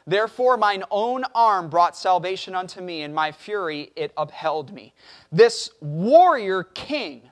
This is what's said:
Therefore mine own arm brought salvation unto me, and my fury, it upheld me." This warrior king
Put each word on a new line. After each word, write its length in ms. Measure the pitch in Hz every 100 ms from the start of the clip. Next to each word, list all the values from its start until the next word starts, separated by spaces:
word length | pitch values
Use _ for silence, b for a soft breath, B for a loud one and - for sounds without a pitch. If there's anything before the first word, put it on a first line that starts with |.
| -
Therefore 480 | 196 220 - 247 254
mine 300 | 214 196 190
own 360 | 202 233 254 254 226
arm 340 | 226 196 165
brought 280 | 165 175 -
salvation 580 | 190 180 175 185 - 185
unto 240 | 185 196
me, 220 | 180 165
and 120 | 147
my 200 | 151 156
fury, 580 | 151 - 208 175 151 147 -
it 160 | 151 -
upheld 560 | 151 - 160 156 131
me." 220 | 190 104 _ B B B
This 400 | 160 233 - - _
warrior 840 | 151 151 196 311 359 294 196 190
king 680 | 170 - - 294 190 127 120